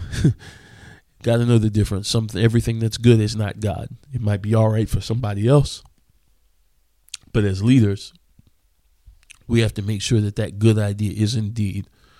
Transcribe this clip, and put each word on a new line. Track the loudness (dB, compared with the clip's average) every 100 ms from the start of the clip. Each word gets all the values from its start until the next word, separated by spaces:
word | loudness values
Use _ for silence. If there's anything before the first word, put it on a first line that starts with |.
| -10 -2
<laughs> | 0 -2 -8 -20 -20 -20 -20 -20 _ _
Gotta | -2 0 2
know | 2
the | 2
difference. | 0 -2 -4 -4
Some, | -4 -4 0
everything | 2 2 -2 -4
that's | -4 2
good | 4 4
is | 2 -4
not | -6 -4
God. | -6 -6 -10 -16 -12
It | -6
might | -4 -2
be | 0
all | 2 4
right | 2 -2
for | -4
somebody | -4 -4 -4 -2 4
else, | 4 4 -4 -18 _ _ _ _ _ _ _ _ _ _ _ _ -20 _
but | -2
as | 0 0
leaders, | 4 4 4 0 -10 -20 _ _ _ _ _ _ _ _ -20 -20 _ -20 -2
we | 0
have | 0
to | -2
make | -6 -6
sure | 0 0
that | 0 -4
that | -8 0
good | 2 2
idea | 0 -4 -4
is | -2 -2 -2
indeed | -6 -4 -6 -6 -10 _ _